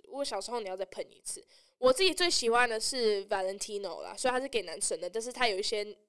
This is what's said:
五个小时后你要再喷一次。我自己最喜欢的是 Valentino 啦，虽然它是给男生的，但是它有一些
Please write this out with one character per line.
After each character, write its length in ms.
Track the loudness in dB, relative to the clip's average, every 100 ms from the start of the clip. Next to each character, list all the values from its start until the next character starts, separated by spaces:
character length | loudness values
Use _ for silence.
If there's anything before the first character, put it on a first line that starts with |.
| -12
五 100 | -6
个 60 | -4
小 140 | -6
时 120 | -6
后 80 | -6
你 100 | -6
要 80 | -6
再 80 | -6
喷 200 | -8 -12
一 80 | -12
次。 220 | -12 -12 -14 _ _ _
我 140 | 4
自 120 | 6
己 100 | 4
最 160 | 4 4
喜 220 | 4 4
欢 180 | 4 4
的 100 | 2
是 480 | -2 2 2 2 0
Valentino 720 | -2 -2 -4 -6 -6 -6 -8
啦， 140 | -10 -2
虽 140 | 0
然 100 | 0
它 40 |
是 40 | -2
给 140 | -4
男 180 | -4 -4
生 200 | -2 -2
的， 80 | -4
但 120 | -6
是 100 | -8
它 160 | 0 0
有 100 | 0
一 60 |
些 220 | -2 -2 -4 -10